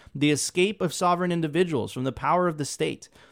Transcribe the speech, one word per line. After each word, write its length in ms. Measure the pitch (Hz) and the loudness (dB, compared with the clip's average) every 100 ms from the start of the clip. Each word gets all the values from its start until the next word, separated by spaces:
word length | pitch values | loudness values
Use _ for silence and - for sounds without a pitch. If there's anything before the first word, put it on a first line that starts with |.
| - | -14
the 200 | 139 147 | 0 2
escape 480 | 143 - 180 196 - | 2 0 0 0 0
of 120 | 175 | -2
sovereign 380 | - 180 175 180 | 0 0 2 0
individuals 640 | 170 160 160 180 135 101 | 0 0 0 0 0 -4
from 100 | 127 | -4
the 80 | 131 | -4
power 380 | 117 139 175 175 | -2 0 2 2
of 100 | 151 | 0
the 60 | |
state, 440 | 135 - 156 - - - - | -6 -4 -4 -6 -14 -20 -20